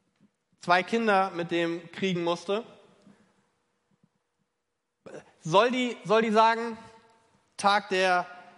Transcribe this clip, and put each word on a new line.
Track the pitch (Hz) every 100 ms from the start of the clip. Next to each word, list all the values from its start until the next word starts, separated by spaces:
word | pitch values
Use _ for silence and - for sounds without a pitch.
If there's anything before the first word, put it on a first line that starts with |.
| _ _ _ _ _ _
zwei | - 180
Kinder | 180 233 226 190 190
mit | 170 170
dem | 170 170 170 165
kriegen | - 190 175
musste? | 170 170 - 208 240 - _ _ _ _ _ _ _ _ _ _ _ _ _ _ _ _ _ _ _ _ _ _ - - - _
Soll | 160 180 240
die, | 254 247 -
soll | 175 220
die | 226
sagen, | 214 220 226 233 220 - - _ _ _ _ _ -
Tag | 196 202 202
der, | 185 185 180 175 - -